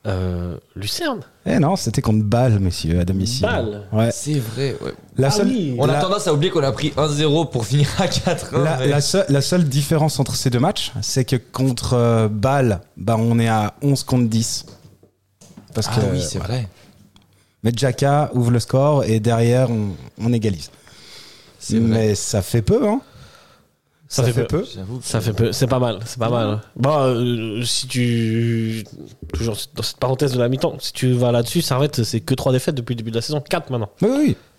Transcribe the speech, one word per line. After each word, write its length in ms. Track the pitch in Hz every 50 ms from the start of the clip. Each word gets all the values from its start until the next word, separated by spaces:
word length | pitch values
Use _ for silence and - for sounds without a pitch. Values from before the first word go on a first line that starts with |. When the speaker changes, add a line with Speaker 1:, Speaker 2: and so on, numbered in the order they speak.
| -
Speaker 1:
Euh, 500 | 98 95 92 92 92 90 87 90 87 82 - _ _ _
Lucerne ? 460 | - 101 104 - - 349 302 247 185 - - _ _ _
Speaker 2:
Eh 120 | - - 214
non, 160 | 143 151 196
c'était 260 | - - 117 107 -
contre 220 | - 113 110 107 107
Bâle, 360 | 104 117 117 131 127 107 101
messieurs, 400 | 98 90 85 - - 78 85 90
à 40 | 87
domicile. 380 | 90 95 95 95 110 123 135
Speaker 1:
Bâle ? 400 | 190 220 233 160 117 107 101 104 98 95
Speaker 2:
Ouais. 180 | 107 107 113 117
Speaker 3:
C'est 260 | - - - 143 151 143
vrai, 380 | 117 113 110 123 139 135 98 -
ouais. 120 | - - - - - - -
Speaker 2:
La 120 | - 131 139
Speaker 1:
Ah 20 |
Speaker 2:
seule, 160 | - 208 226 254
Speaker 1:
oui. 260 | 262 233 175 143 123 117
Speaker 3:
On 60 | 139
Speaker 2:
la, 120 | - - 147
Speaker 3:
a 20 |
tendance 280 | 190 180 196 208 - 175
à 40 |
oublier 200 | 151 143 156 185
qu'on 100 | - 160
a 80 | 139 135
pris 220 | - - 147 151 -
un 120 | 131 151 151
zéro 360 | 147 147 156 151 143 160 165
pour 220 | - - 127 110
finir 220 | 95 127 147 143 - - -
à 80 | 196
quatre 480 | 175 - - - 220 - - - - -
un, 80 | -
Speaker 2:
la, 140 | 147 156 160 131
Speaker 3:
mais 80 | 131
Speaker 2:
la 140 | 143 143 147
seule, 240 | 143 - - 190 196 -
la 120 | 139 139
seule 240 | 131 - 180 180 170
différence 560 | 143 123 147 143 - 165 151 151 156 - -
entre 160 | 131 - -
ces 120 | - - 131
deux 120 | 120 120
matchs, 320 | 131 185 208 - - - - 104
c'est 220 | 104 - - 135 120
que 100 | - 139
contre, 600 | 117 - - - - 131 135 123 113 - - 127
euh, 340 | 120 117 117 117 113 110 104
Bâle, 540 | 107 107 101 131 139 143 131 117 98 87 - _ _
bah, 200 | - 92 104 113 113
on 220 | 113 117 117 117
est 80 | 113 113
à 260 | 113 107 107 101 - -
onze 220 | 143 143 139 131 -
contre 240 | - 131 123 123 110
dix. 380 | 110 110 117 - - - - - - - - - - _ - _ _ _ _ _ _ _ - - - - - _ -
Parce 140 | 113 104 -
Speaker 3:
Ah 60 | 110
Speaker 2:
que, 160 | 113 107 98
Speaker 3:
oui, 100 | 90 90
c'est 160 | 85 - - 95
Speaker 2:
voilà. 160 | 85 90 120
Speaker 3:
vrai. 140 | 127 110 92 - - - - _ _ - _ _ - _ _ _ _ _ _ _ _ -
Speaker 2:
Mais 80 | 113
Xhaka 580 | 120 110 139 131 123 - 143 139 143 147 151 - -
ouvre 180 | 127 120 117
le 80 | 123 117
score 420 | - - - 131 139 147 151 139
et 160 | 123 - 113 110
derrière, 520 | 104 120 117 113 117 117 120 127 131 117
on, 160 | 117 110 104 101 90 - - - _ -
on 100 | 104 117
égalise. 380 | 123 113 107 107 95 78 73 - - - - - - - - - - - - - - - - - - -
Speaker 3:
C'est 220 | - - 110 113
vrai. 80 | 113 117
Speaker 2:
Mais 260 | 113 113 110 107 101
ça 280 | - - - - 104
fait 200 | 92 - - 117
peu, 240 | 107 - 202 247 262 104
hein. 120 | 151 269 - - - - - - - - - _ - _ _ _ _ _ _ _ _ _ _ -
Speaker 1:
Ça 140 | - -
Speaker 2:
Ça 60 | 120 120
Speaker 1:
fait 60 | 113 117
Speaker 2:
fait 40 | 113
Speaker 1:
peu. 120 | - - 165
Speaker 2:
peu. 60 | 233 -
Speaker 3:
J'avoue 260 | - 98 92 95 120 127
que 40 | 113
Speaker 1:
Ça 160 | - - 113
fait 120 | - 113
peu, 180 | 104 107 117 110
c'est 160 | 95 - 139
pas 140 | 117 135 127
mal, 180 | 123 120 110 - 113
c'est 140 | - - 123
pas 100 | 113 117
mal. 300 | 120 120 110 104 104 107 - - _
Bon, 200 | - 123 139 156
euh, 680 | 143 135 131 123 117 123 123 120 113 113 113 101 117 123
si 240 | 117 - - 131 127
tu, 960 | - 127 120 120 117 117 113 110 110 117 117 117 113 113 113 110 110 110 107 - - - - - - _ - - -
toujours 220 | - 113 113 104 101 - - -
dans 80 | -
cette 140 | 107 - -
parenthèse 360 | _ - 127 131 - 147 139
de 60 | 123 123
la 100 | 120 120
mi-temps, 280 | 131 135 - 156 - -
si 140 | - -
tu 180 | - - - 127
vas 200 | 123 120 123 120
là-dessus, 280 | 120 120 117 - - 180
Servette, 440 | 160 - 131 127 147 151 - 123 113
c'est 160 | - - 113
que 120 | - - 135
trois 160 | - - 139
défaites 240 | 127 127 - - 151
depuis 160 | 131 117 - 123
le 40 | 117
début 120 | 110 113
de 60 | 113
la 40 | 117
saison, 180 | 113 - 151 147
quatre 280 | - - - - - -
maintenant. 200 | 131 120 107 - _ _
Speaker 2:
Oui, 60 | 175 214 262
oui. 200 | 285 302 269 - - - _ _